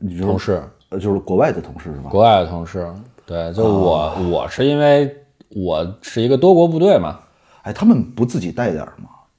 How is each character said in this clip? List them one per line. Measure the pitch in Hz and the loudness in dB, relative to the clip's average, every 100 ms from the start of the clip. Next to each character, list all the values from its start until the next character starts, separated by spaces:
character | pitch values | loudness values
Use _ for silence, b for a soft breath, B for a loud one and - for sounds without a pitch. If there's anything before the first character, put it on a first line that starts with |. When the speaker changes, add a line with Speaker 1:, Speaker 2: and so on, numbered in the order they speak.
Speaker 1:
你 | 98 87 | -10 -4
就 | |
是 | |
Speaker 2:
同 | 98 92 | -2 -2
事。 | - 90 69 _ - | -2 -4 -6 _ -12
Speaker 1:
呃， | 95 | -6
就 | 101 | -2
是 | 98 | -2
国 | 98 95 | 0 0
外 | 151 | 2
的 | 90 | -2
同 | - - | -8 -14
事 | 82 | -14
是 | 71 | -14
吗？ | 69 | -2
Speaker 2:
国 | 98 | 4
外 | 113 101 | 6 6
的 | 82 | 2
同 | 87 | -6
事， | 85 92 85 95 123 _ | -10 -10 -10 -12 -20 _
对， | - 85 82 | -10 -8 -6
就 | 95 | 0
我， | 113 98 90 78 | 2 2 2 2
Speaker 1:
啊。 | 76 92 87 | -2 -4 -2
Speaker 2:
我 | 80 - | -2 -4
是 | - | -2
因 | 139 147 | 0 2
为 | 147 143 143 - _ _ _ | 4 4 2 -6 _ _ _
我 | 104 90 80 87 107 | -6 -4 -2 -4 -10
是 | - 117 | -8 -2
一 | 120 | 0
个 | 131 | 4
多 | 180 | 6
国 | 175 170 | 6 4
部 | 160 | 2
队 | 196 139 | 4 2
嘛。 | 80 - _ b b b | 0 -10 _ b b b
Speaker 1:
哎， | 139 | -12
他 | - | 0
们 | 226 147 | 4 4
不 | - - | 2 -2
自 | 123 170 | -2 -2
己 | 90 | -4
带 | - 117 | -4 -4
点 | 78 | -4
儿 | - - | -8 -16
吗？ | - _ _ | -20 _ _